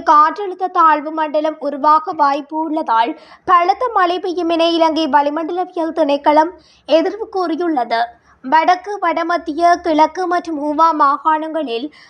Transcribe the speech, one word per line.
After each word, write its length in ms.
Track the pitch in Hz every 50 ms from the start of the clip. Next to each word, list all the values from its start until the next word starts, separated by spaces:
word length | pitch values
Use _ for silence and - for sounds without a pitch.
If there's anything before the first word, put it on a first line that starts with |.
| 330
காற்றழுத்த 640 | 330 311 294 302 320 302 403 415 370 349 370 381 359 370
தாழ்வு 340 | 359 330 320 302 302 277 311
மண்டலம் 440 | 320 311 311 302 294 302 302 311 311 311
உருவாக 540 | 302 285 285 277 277 302 302 311 - 392 339 311
வாய்ப்பு 340 | 294 277 277 302 285 - 320
உள்ளதால் 540 | 311 320 320 302 320 302 - 226 226 226 277 302 - - - - - _
பலத்த 380 | - 370 349 349 359 381 - 508 480 453
மழை 240 | 392 370 339 359 349
பெய்யும் 320 | 381 370 320 359 349 330 339
என 100 | 320 330 339 339
இலங்கை 280 | 330 330 330 302 311 320 277 269
வளிமண்டலவியல் 800 | 294 285 285 294 320 330 311 349 359 359 359 - 349 320 330 330
திணைக்களம் 540 | 330 311 277 285 285 285 311 294 302 311 349 - - _ _ _ _ _ -
எதிர்வு 360 | 285 330 311 370 403 427 453 -
கூறியுள்ளது. 720 | - 381 359 330 330 285 349 339 311 254 233 226 233 226 240 - - _ _ _ _ _ -
வடக்கு, 500 | 262 285 320 320 339 370 359 - 403 415 392
வடமத்திய, 640 | 392 339 311 330 339 330 349 330 339 339 285 311 339 349 349 349 349
கிழக்கு 400 | 349 311 302 311 311 311 370 370
மற்றும் 320 | 349 359 349 349 339 320 277 285
ஊவா 260 | 302 302 302 320 330 320 302
மாகாணங்களில் 880 | 294 277 285 277 - 320 311 311 311 320 302 320 302 240 233 233 262 302 - - -